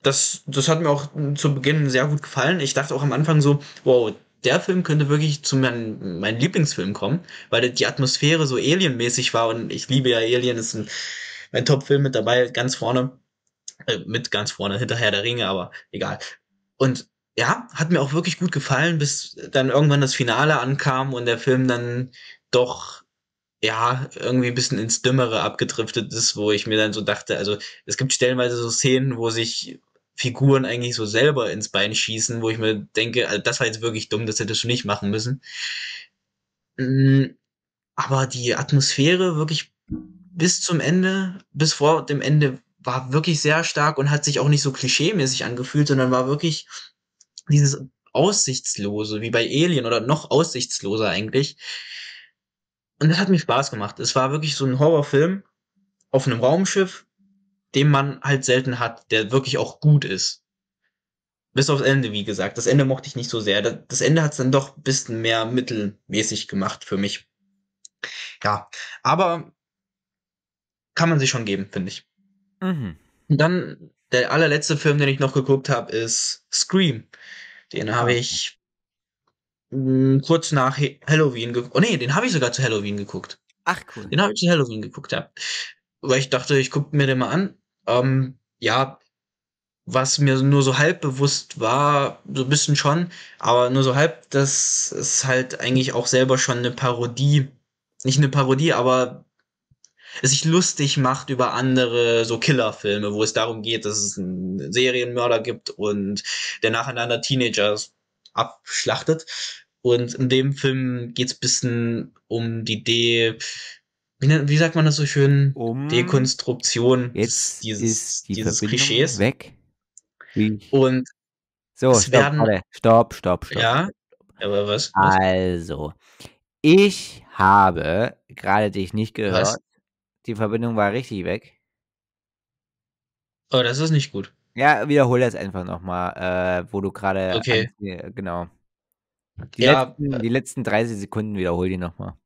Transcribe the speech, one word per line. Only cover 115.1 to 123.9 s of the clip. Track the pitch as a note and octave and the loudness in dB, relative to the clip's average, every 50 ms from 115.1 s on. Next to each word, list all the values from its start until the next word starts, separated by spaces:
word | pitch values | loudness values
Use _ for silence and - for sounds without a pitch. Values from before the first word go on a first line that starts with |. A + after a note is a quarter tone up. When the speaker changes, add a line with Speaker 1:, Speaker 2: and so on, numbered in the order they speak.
| - C#3+ C#3 C#3 C#3+ C#3 C#3 C#3 C3+ | 4 4 6 6 6 6 4 2 2
Speaker 2:
Um | B2 A#2 A#2 A#2 C3 C#3+ D3+ | 0 -4 -4 -4 -4 -4 0
Speaker 1:
Dekonstruktion | C3+ B2 A#2+ - - C3+ B2+ C3 - - - - A#2 - - - - A#2 A#2 B2 B2+ B2+ B2 A#2+ A#2+ | 0 0 2 2 2 2 2 0 -2 -4 -4 -4 -4 -2 -2 -2 0 2 4 4 4 4 2 -4 -2
Speaker 2:
Jetzt | - G#2+ A#2+ - | -2 -2 -2 0
Speaker 1:
des, | - - - - - | -4 -4 -4 -6 -6
dieses, | - A2 G#2+ G2+ A#2 A2+ | -6 -6 -4 -2 0 0
Speaker 2:
ist | A2 - - - - - - | -2 -2 -4 -6 -8 -10 -6
die | - G2 | -6 -6
Speaker 1:
dieses | F#2 A2 F#2 - - | -4 -4 -4 -2 -2
Speaker 2:
Verbindung | G#2+ G#2 A#2 B2 C#3 | -2 -2 0 0 0
Speaker 1:
Klischees. | - A2 A#2+ D3+ D3+ B2 G2 | 2 2 2 2 2 2 0
Speaker 2:
weg. | G2 C3 - _ - - - _ _ _ _ _ _ _ _ - _ _ _ _ - - - | 0 0 0 _ -18 -20 -20 _ _ _ _ _ _ _ _ -20 _ _ _ _ -20 -6 -2
Wie | G#2+ G#2+ G#2+ G#2+ G#2 - - | 0 0 0 0 -4 -6 0
Speaker 1:
Und | - C#3 C3 C3 B2+ B2+ B2+ - _ _ _ _ _ _ _ _ _ _ _ _ _ | 4 4 4 4 4 0 -2 -6 _ _ _ _ _ _ _ _ _ _ _ _ _
Speaker 2:
So, | - - C3 | 0 0 0
Speaker 1:
es | B2+ A2 F#2+ | 0 0 -2
Speaker 2:
stopp, | C3+ C3 | 2 4
Speaker 1:
werden | B2 C#3 C#3+ D3+ D3 | 4 4 4 2 0
Speaker 2:
warte, | A#2 A2 G#2 F#2 - _ | 2 2 2 0 -4 _
stopp, | - - - A2+ A2+ A#2 A2+ - - | -14 0 4 6 6 6 6 2 -4
stopp, | - - F#2 F2+ - - | -6 -2 -2 -2 -2 -4
stopp, | - - G#2+ | -8 -4 0
Speaker 1:
Ja? | A#2 A2+ B2 D3 F3+ | 0 2 2 0 0
Speaker 2:
stopp, | G3+ | -2